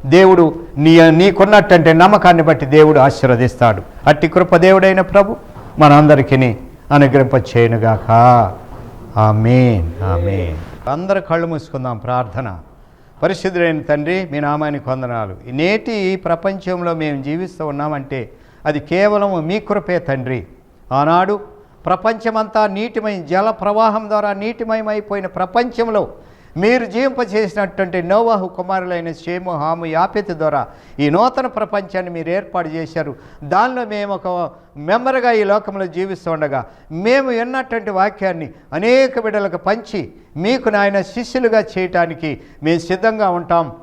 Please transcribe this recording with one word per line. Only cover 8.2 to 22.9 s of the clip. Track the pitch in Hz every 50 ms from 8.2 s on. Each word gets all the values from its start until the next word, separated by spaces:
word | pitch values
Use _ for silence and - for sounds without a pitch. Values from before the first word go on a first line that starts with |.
| 120 123 123 120 110 92 - - - - - - - - - - - - - 110 107
ఆమేన్, | 107 107 107 110 117 123 127 127 123 113 95 82 82 82 90 95 95
ఆమేన్. | 90 85 85 98 98 95 90 82 80 80 82 - - - - 123 139
అందరూ | 156 185 190 196 196 - -
కళ్ళు | 165 170 170 165
మూసుకుందాం. | 165 147 - - - 135 127 127 120 104 98
ప్రార్థన. | 120 123 123 127 104 85 120 131 107 92 85 - - - - - _ _ _ _ _ _
పరిశుద్ధుడైన | - - 175 190 185 - 190 180 175 170 165 160 156 - -
తండ్రి, | 147 147 147 160 180 190 190 160
మీ | 143 147 147
నామానికి | 143 147 151 151 147 147 147 139 131
వందనాలు. | 131 131 131 120 120 113 107 95 92 - - 123
ఈ | 123 139
నేటి | 160 185 214 220 214 240 226 208 190 185
ఈ | 190 185 - 175
ప్రపంచంలో | 170 165 170 196 196 190 185 185 185 180 175 170 165 160 156
మేము | 151 143 135 135
జీవిస్తూ | 143 151 170 185 180 180 - 160 151 143
ఉన్నామంటే | 143 147 151 151 139 135 - 139 131 110 104 - _ _ _ _ _ -
అది | 151 151 147 147 - 165
కేవలం | 185 202 208 208 208 202 202 190 170 151 160
మీ | 196 214 208 -
కృపే | 208 202 - - 180 165 135 147
తండ్రి. | 139 131 123 127 131 117 87 - - _ _ _ _ _ _ - 127 135
ఆనాడు | 143 156 170 175 190 185 208 196 - - - - _ _ _ _ -
ప్రపంచమంతా | 156 185 196 208 220 226 220 226 226 220 220 220 208 - 220 214 208 190 196
నీటిమయం, | 220 240